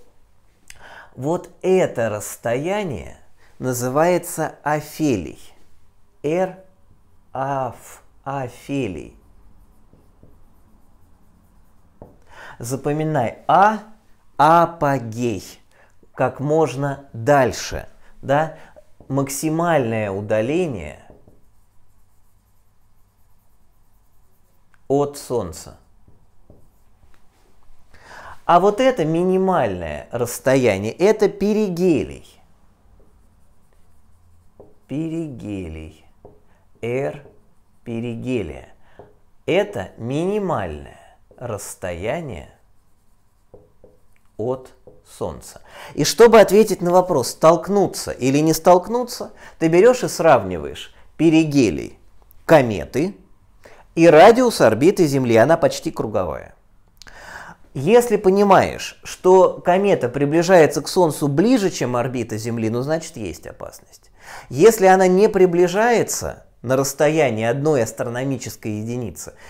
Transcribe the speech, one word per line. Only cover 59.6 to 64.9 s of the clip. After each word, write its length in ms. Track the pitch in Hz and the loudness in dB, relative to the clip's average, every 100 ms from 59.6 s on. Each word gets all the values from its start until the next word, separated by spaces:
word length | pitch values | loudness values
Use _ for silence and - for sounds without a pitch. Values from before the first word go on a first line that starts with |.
комета 460 | - 185 202 170 120 | 0 0 2 0 0
приближается 720 | 135 143 160 170 185 147 147 | -2 0 0 4 6 4 2
к 60 | 143 | -4
Солнцу 400 | 190 170 143 139 | 0 0 0 -2
ближе, 420 | 139 214 254 185 | 0 2 2 0
чем 260 | - 127 123 | -4 -4 -2
орбита 420 | 123 127 113 123 | -4 -4 -6 -8
Земли, 340 | 113 117 110 | -6 -4 -4
ну, 100 | 120 | -4
значит, 360 | 139 165 165 - | -4 -6 -8 -12
есть 280 | 98 - - | -12 -12 -16
опасность. 640 | - - - _ - _ _ - - - | -18 -18 -18 _ -20 _ _ -20 -20 -10
Если 380 | 127 208 220 | 4 4 6
она 200 | 190 | 4